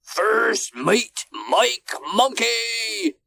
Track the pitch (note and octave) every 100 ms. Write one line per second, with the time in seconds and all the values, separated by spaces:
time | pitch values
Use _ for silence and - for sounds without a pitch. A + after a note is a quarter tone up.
0 | - - G#3+ A4 - G4+ - A#3+ E3+ A#3+
1 | - - - - A2 E3 A#3+ B3 - -
2 | D3 G3 C4 - A#3 A#3 A#3 A3+ A3 G#3
3 | - -